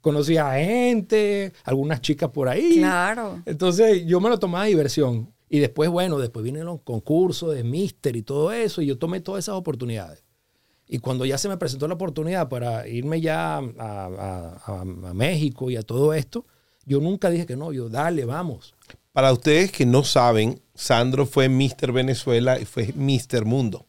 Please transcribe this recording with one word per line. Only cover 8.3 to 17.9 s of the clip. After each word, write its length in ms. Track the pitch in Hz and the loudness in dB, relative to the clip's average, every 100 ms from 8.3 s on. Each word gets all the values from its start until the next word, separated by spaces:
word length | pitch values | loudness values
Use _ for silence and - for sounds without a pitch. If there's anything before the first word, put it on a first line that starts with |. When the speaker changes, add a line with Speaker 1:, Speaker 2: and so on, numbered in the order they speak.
| 143 160 | -2 0
Speaker 1:
eso, 300 | 233 220 - | 0 -4 -2
y 60 | 143 | -2
yo 100 | 123 | -2
tomé 240 | 165 185 | -4 -6
todas 240 | 175 196 170 | -6 -8 -6
esas 100 | 190 | -6
oportunidades. 680 | 180 120 120 113 85 76 _ _ _ _ _ _ _ | -6 -6 -6 -8 -10 -18 _ _ _ _ _ _ _
Y 100 | 123 | -6
cuando 260 | 127 127 131 | -4 -2 -2
ya 120 | 135 | -2
se 120 | 202 | -4
me 80 | 185 | -4
presentó 300 | 170 135 151 | -6 -4 -6
la 80 | 175 | -4
oportunidad 520 | 185 143 156 185 147 | -6 -4 -4 -2 -2
para 400 | 123 120 113 110 | -4 -4 -4 -6
irme 320 | 117 139 165 | -6 -2 -2
ya 380 | 160 160 165 151 | 0 -2 -2 -4
a, 40 | 127 113 | -8 -10
a, 800 | 110 101 92 95 98 90 85 90 - | -10 -8 -10 -8 -8 -8 -10 -14 -10
a, 160 | 98 | -8
a 320 | 92 87 90 | -8 -10 -8
México 560 | 92 139 165 151 - 127 | -2 0 0 -2 -4 -6
y 60 | 120 | -6
a 60 | |
todo 300 | - 120 147 | -4 0 2
esto, 320 | 156 135 233 - _ _ _ - | 0 -6 -10 -14 _ _ _ -2
yo 140 | 139 | 0
nunca 280 | 160 196 190 | 0 0 0
dije 160 | 170 170 | 0 -2
que 120 | 127 | -8
no, 160 | 160 | -8
yo, 160 | 135 | -8
"Dale, 340 | 117 | -6